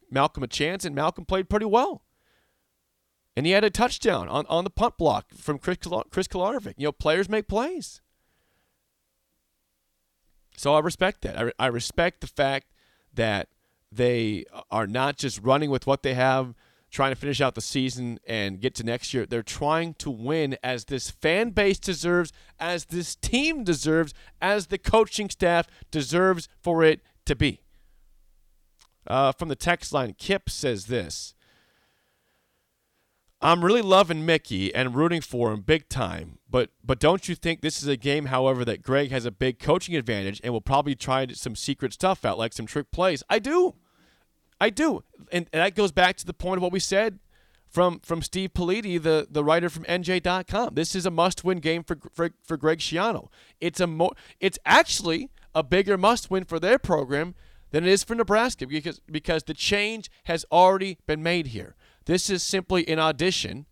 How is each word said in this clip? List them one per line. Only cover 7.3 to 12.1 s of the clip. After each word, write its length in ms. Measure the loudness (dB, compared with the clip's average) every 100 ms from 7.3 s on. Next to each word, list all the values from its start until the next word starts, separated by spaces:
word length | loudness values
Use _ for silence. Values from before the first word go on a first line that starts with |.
| -2 -2
plays. 520 | -2 -2 -6 -12 -18 _ _ _ _ _ _ _ _ _ _ _ _ _ _ _ _ _ _ _ _ _ _ _ _ _ -6
So 180 | 0
I 40 | 2
respect 420 | 2 0 -2 -2
that. 160 | -8 -4
I, 140 | -4 -2
I 80 | -2
respect 540 | -2 -4 0 0